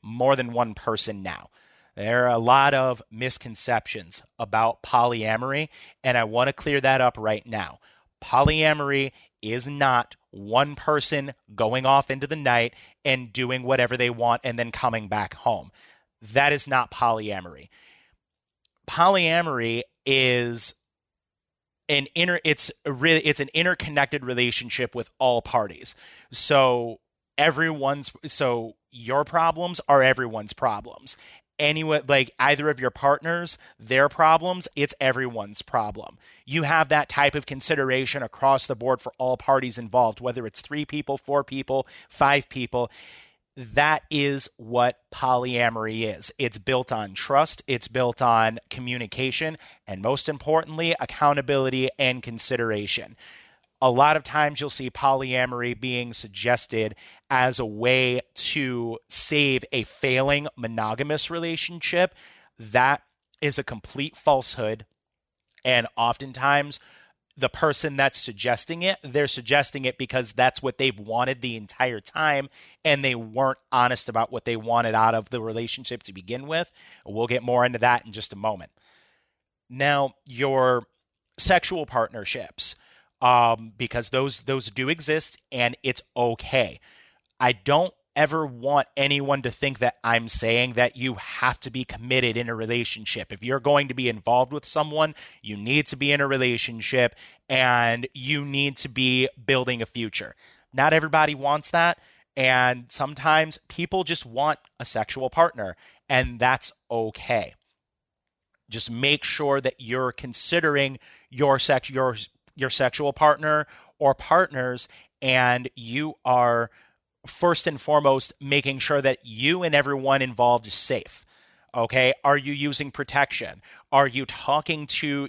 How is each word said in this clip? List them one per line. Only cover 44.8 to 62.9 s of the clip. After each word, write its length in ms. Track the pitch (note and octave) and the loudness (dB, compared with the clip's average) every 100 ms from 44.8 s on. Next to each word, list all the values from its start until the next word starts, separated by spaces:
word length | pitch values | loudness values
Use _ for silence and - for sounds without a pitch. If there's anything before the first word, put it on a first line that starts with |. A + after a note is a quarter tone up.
| B2 - _ | 2 0 _
polyamory 1000 | - C3 B2 B2+ A#2+ A#2 A2+ A2 A2 A2 | -4 0 0 0 0 0 0 -4 -2 -4
is. 160 | - - - | -2 -4 -4
It's 200 | B2 G#2+ | -6 -6
built 340 | G2 B2+ B2+ | -2 -2 -2
on 220 | A#2 G2+ | -6 -6
trust. 480 | F#2+ - C#3 D3+ - - | -8 0 2 2 0 -4
It's 200 | B2 - | -6 -4
built 340 | B2+ B2 A#2 | -2 -2 0
on 380 | B2 A2+ A2+ A2+ - | 2 4 2 0 -10
communication, 840 | - B2 B2 A2+ - C3 B2 D#3+ D#3+ - _ - | -12 -8 -8 -8 -6 -4 -4 -6 -8 -16 _ -14
and 140 | F#2+ | -6
most 260 | G#2+ C3 - | -2 0 -2
importantly, 640 | D3 C#3+ D#3+ D#3 D#3 E3 D#3+ | -4 0 0 0 -4 -2 -2
accountability 880 | B2+ - D3 C#3+ C3 C#3 C3 C3 C3 - | -4 0 2 2 2 2 2 0 -2 0
and 240 | C3 B2+ | 0 0
consideration. 960 | A#2+ A2+ - B2 A#2 G#2+ G#2 - - - - - - _ _ - | -6 -4 0 0 -2 -2 -2 -4 -6 -16 -20 -20 -20 _ _ 0
A 80 | C3 | 2
lot 280 | B2 C#3+ D#3 | 6 4 4
of 80 | - | 0
times 340 | D3+ D3 D3 | 0 0 -2
you'll 100 | C#3+ | -4
see 200 | - B2+ | -2 -4
polyamory 920 | - C#3 C3+ C3+ B2+ B2+ B2 A#2+ A#2 | 0 2 2 0 0 0 -2 -6 -6
being 320 | B2+ B2 A#2+ | -4 -4 -4
suggested 840 | A2+ A2 F#2+ A2+ A#2+ - A2+ G#2+ G#2+ - - - | -6 -8 -4 0 0 0 -2 -4 -6 -20 -16 -2
as 300 | C3 B2+ C3 | 2 2 0
a 60 | A#2 | -4
way 560 | G#2 A#2+ B2+ B2+ B2 - | -2 2 2 2 -2 -4
to 640 | - - D3+ C3+ B2 A#2 A2+ - | -2 -2 -2 -4 -4 -6 -8 -4
save 560 | - - D3 C#3+ C3 - | -2 0 2 2 0 -2
a 120 | C3+ | -6
failing 640 | G#2+ - C3+ B2+ C3+ C#3+ D3 - | -6 -4 -2 0 2 0 -2 -10
monogamous 720 | A2+ A2+ G#2+ A2+ C#3+ D3+ - | -8 -6 -4 -4 -4 -2 -2
relationship. 840 | E3+ E3+ E3 - E3+ - F3 F#3 _ - _ _ - | -4 -6 -6 -8 -8 -4 0 0 _ -20 _ _ -20
That 440 | A2 A#2+ C3 | -2 2 4